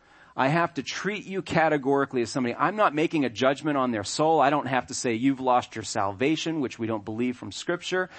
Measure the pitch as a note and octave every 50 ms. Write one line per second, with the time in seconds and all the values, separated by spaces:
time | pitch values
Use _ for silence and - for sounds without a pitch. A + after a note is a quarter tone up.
0 | _ _ - - - - _ A#2 B2+ C#3 D#3 E3+ E3+ E3 - C#3 A#2+ - - -
1 | - F#3 G#3+ F#3+ C#3 F3+ F#3+ F#3+ D3+ - - E3 D#3 D#3+ D3+ D3 B2 C3+ C#3 C#3
2 | C3+ - - B2+ A#2 A2 - C#3+ B2 A#2+ A#2 - C#3 E3 G3+ G#3+ G#3 F3 C#3+ D3+
3 | D#3 D#3+ E3+ D#3 C3+ A#2+ A2 G2+ C3 C3 C#3+ - - D#3 D3 C#3 B2+ B2 A#2 G#2
4 | G2 - - - D3+ D#3+ D#3+ D3+ C3 C#3 D3+ C#3+ B2 B2+ C3 B2+ - - B2+ -
5 | - B2+ A2+ A2+ B2+ C#3 C#3 B2 C3 B2+ B2 B2 A#2+ - - A2+ G#2+ - - A2+
6 | G2 G2 G2+ G2 B2+ D3+ D#3+ D#3 - E3+ D#3+ D#3+ C3 G#2+ - - A2+ A2 A2+ G#2
7 | G#2 A2 A2 A2 B2 B2 B2 - A2+ G#2+ G2 - - - F3 F3 - - F3+ F#3
8 | F#3 F3 -